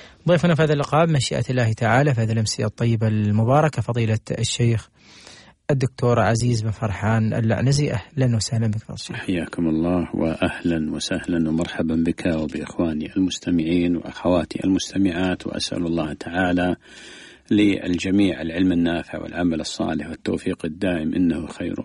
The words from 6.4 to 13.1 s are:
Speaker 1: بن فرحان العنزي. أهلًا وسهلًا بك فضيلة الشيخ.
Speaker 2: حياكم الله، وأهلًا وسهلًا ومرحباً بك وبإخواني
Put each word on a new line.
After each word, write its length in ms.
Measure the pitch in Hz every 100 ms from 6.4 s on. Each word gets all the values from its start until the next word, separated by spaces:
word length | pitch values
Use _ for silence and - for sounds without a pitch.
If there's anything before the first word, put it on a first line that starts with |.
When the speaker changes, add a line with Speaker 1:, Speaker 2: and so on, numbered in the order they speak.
| 123 113
Speaker 1:
بن 100 | 110
فرحان 640 | 101 107 90 104 113 110
العنزي. 580 | 113 110 - 127 143 147
أهلًا 440 | 104 - 135 127 113
وسهلًا 320 | - 117 113
بك 100 | 107
فضيلة 160 | -
الشيخ. 220 | - - 117
Speaker 2:
حياكم 520 | - 87 - - 82
الله، 420 | 78 85 90 80
وأهلًا 800 | 87 82 78 85 - 85 82 78 78
وسهلًا 540 | - 87 - 85 80
ومرحباً 540 | 80 85 - 82 80 82
بك 180 | - 85
وبإخواني 840 | 80 76 73 73 - 82 78 76